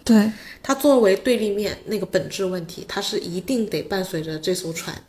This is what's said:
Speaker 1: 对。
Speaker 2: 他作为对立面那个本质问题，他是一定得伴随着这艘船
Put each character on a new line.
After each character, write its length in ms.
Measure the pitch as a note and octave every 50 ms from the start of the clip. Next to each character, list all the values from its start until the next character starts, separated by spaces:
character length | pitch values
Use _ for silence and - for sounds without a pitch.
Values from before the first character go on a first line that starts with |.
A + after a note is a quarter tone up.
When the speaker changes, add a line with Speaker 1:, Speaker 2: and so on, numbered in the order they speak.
| -
Speaker 1:
对。 280 | - A3+ G#3+ G3+ A3 G#3+ - - - - -
Speaker 2:
他 140 | - - C4+
作 240 | C4+ - D4 C4+ B3
为 160 | A3 F#3+ F#3+
对 220 | - - C4 A#3+ G#3+
立 120 | G#3+ G#3
面 260 | G3+ G#3 G#3 F#3 - - -
那 120 | - G#3+ G3
个 80 | F#3
本 240 | - - F#3 - D3+
质 160 | - - F#3+
问 180 | F#3 F#3 F3+ E3 E3
题， 180 | - - - -
他 140 | - G3+
是 160 | G3+ - A3 -
一 220 | - - E3+ F#3
定 240 | F3+ - C4+ A#3 A3
得 160 | G3 - D3+
伴 220 | D3 - G3+ F#3+ F#3
随 180 | F#3 - D#3+
着 160 | D#3 D#3+ D#3 D#3
这 160 | D#3 F#3 F3+
艘 180 | F3+ - D#3+ E3
船 220 | E3 - - - - -